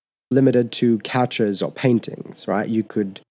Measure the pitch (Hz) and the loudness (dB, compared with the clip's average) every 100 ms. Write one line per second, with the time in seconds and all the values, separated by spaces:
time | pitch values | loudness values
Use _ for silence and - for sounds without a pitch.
0 | _ _ - 131 131 123 117 - 120 110 | _ _ -2 4 4 4 2 2 2 0
1 | - 127 123 - 107 95 80 - 127 117 | -2 -2 -2 0 -2 -2 -6 -2 2 2
2 | - - - - - 98 - 110 107 110 | 0 -10 -14 -10 -4 -4 -2 -2 -2 -4
3 | 98 98 _ | -4 -8 _